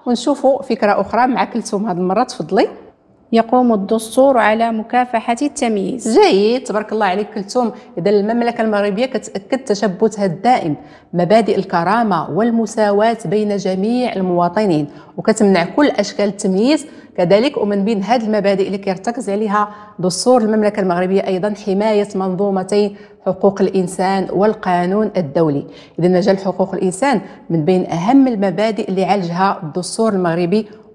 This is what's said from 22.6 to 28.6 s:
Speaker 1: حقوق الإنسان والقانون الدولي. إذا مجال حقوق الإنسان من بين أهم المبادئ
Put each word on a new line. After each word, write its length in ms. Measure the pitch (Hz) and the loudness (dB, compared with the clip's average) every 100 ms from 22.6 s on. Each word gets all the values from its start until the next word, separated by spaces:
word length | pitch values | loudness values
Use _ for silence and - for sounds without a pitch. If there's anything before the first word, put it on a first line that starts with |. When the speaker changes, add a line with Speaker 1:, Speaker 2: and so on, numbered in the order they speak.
| 190 208 208 202 - - 196 | 0 0 0 -4 -20 -10 -4
Speaker 1:
حقوق 340 | 185 196 196 | 0 0 2
الإنسان 680 | 190 190 175 175 185 196 185 | 0 0 -2 -2 -2 0 -2
والقانون 800 | 170 214 214 185 175 180 202 214 180 | 0 2 0 0 0 0 0 -2 -2
الدولي. 500 | 143 160 160 139 - - - - | -2 0 0 0 -6 -14 -16 -2
إذا 100 | 175 | 2
مجال 300 | 180 196 196 | 2 2 0
حقوق 360 | 196 180 185 | 0 -2 -2
الإنسان 460 | 175 185 170 277 220 - - - | -2 -4 -2 0 0 -4 -14 -4
من 140 | 165 | -2
بين 260 | 151 185 - | 2 2 0
أهم 380 | 170 190 269 262 | -4 2 4 4
المبادئ 600 | 220 196 175 | 2 -2 0